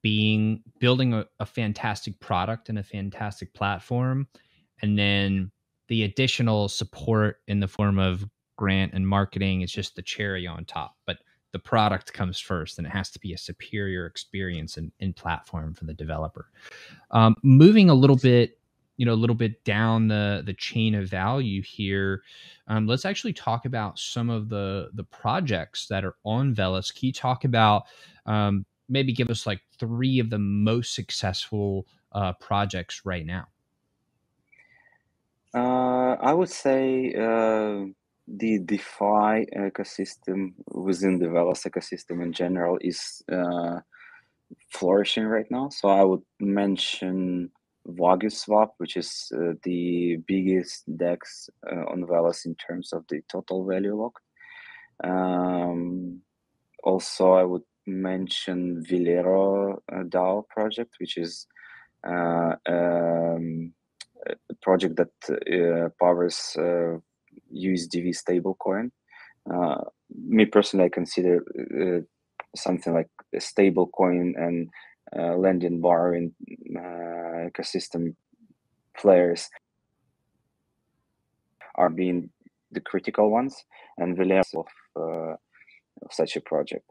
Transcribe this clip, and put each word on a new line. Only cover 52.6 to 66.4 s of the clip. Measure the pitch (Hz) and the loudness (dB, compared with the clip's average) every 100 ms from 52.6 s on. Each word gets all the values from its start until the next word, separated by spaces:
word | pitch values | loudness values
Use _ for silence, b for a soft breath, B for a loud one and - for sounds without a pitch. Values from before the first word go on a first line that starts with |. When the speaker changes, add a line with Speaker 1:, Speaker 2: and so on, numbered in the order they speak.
| - 90 - | -10 -12 -8
Speaker 2:
of | 85 82 | -10 -8
the | 73 - | -10 -8
total | 92 - 92 | -12 -6 -6
value | 95 92 101 107 | -2 -2 -2 -4
locked. | 117 - _ B B B B B B _ | -6 -10 _ B B B B B B _
Um, | 87 92 92 90 90 90 87 87 87 90 90 90 _ _ _ _ _ - | -4 -2 0 0 0 -2 -2 -4 -4 -6 -8 -12 _ _ _ _ _ -4
also, | - 92 - - 92 | 0 0 -2 2 6
I | 92 | 6
would | 92 90 - _ - | 6 0 -6 _ -8
mention | 92 95 92 92 - - 90 90 85 | -6 -4 -4 -4 -6 -4 -4 -4 -6
Velero, | 80 90 85 87 90 95 98 98 98 98 - | -2 0 2 2 4 4 4 2 -2 -4 -8
uh, | 92 | -8
dao | 90 90 92 101 107 | -2 0 2 0 -4
project, | - 107 107 117 _ | -4 -4 -4 -10 _
which | 90 - | -10 -6
is, | 85 - - B B B B _ | -8 -8 -20 B B B B _
uh, | - 87 85 85 85 - - | -6 -2 0 0 0 -2 -2
um, | 87 87 85 85 85 85 82 85 80 82 _ _ _ - - - | 0 2 2 0 0 0 -2 -4 -6 -10 _ _ _ -20 -12 -10
a | - - - | -10 -12 -6
project | 95 92 90 82 | 2 2 2 0
that, | 82 _ - | -2 _ -6
uh, | - - 90 85 85 85 - | -4 0 2 2 2 -2 2
powers, | 90 87 87 - | 4 4 0 -2